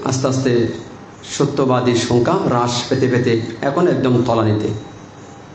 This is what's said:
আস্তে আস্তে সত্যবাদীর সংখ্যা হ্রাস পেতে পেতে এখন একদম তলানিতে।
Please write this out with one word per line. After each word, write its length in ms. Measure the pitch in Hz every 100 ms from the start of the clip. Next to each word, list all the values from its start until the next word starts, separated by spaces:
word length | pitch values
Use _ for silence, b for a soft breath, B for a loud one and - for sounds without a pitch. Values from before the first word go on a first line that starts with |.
আস্তে 220 | 131 127 135
আস্তে 240 | 127 127 117 113 - - - - - -
সত্যবাদীর 680 | - 143 - 131 123 123 113
সংখ্যা 340 | - 120 127 190
হ্রাস 320 | 151 120 123 -
পেতে 220 | - 131 127
পেতে 240 | 123 120 113 - -
এখন 220 | 139 156 175
একদম 260 | 131 131 120
তলানিতে। 460 | 117 113 107 107 107 - - - - - - - -